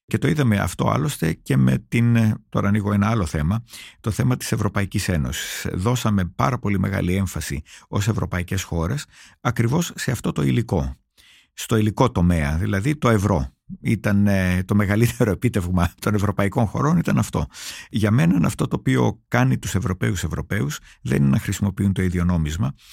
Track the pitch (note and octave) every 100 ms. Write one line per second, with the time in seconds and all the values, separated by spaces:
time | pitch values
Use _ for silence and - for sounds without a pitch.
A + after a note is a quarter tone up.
0 | - - C#3+ D#3 B2 G2+ F2+ - A2+ A2+
1 | D3+ - D#3+ - - C3 B2+ B2+ - B2+
2 | A#2+ A#2 A2 G#2+ - G#2+ G2+ G#2+ G#2 G2+
3 | G#2 A#2 E2+ D#2+ D2+ A2+ - - - -
4 | A#2 - B2+ B2+ - A2 G#2+ G#2 G2 G2+
5 | - F2 B1+ - - - - E2 G2+ B2
6 | A2+ G2+ F2 - C3+ B2 G#2 G2 G2 F#2+
7 | F2+ F#2+ F#2+ - - C#2+ - - - A2+
8 | G#2 F#2 F2 F2+ E2+ F#2 - E2+ D#2+ C#3+
9 | - - - _ B2+ B2 A#2 D#3 F3 -
10 | - B2 F3+ - C#3 B2 A2+ F#2 C2 B1+
11 | _ _ - _ _ - - A2 G#2+ -
12 | B2 G2 F2 E2+ C#2+ E2 G#2 G2 A2+ D3+
13 | B2 A2 G2+ F2+ C2+ - - - A#2 A2
14 | - G2+ G2+ G2 F#2 F2+ F#2 G2+ G2 G#2
15 | A#2+ - A#2 F2 A#2+ G#2+ F2 F2 E2+ -
16 | - G#2 G2+ G2+ G2+ B2 A2 - C#3 E3+
17 | D#3 B2+ G#2 D#2 D2 - - - - A2+
18 | G#2 A2+ E3+ - - - - - - C3
19 | A#2 - _ A#2+ C3 A2 - F#2+ F#2 F2+
20 | A#2 F2+ D#2+ D2 D2 G2+ C3+ - - -
21 | B2 C3+ C#3 B2+ - G2 G2+ F#2 G2 F#2+
22 | F#2 F2 F2 F2 D2+ D#2+ - - -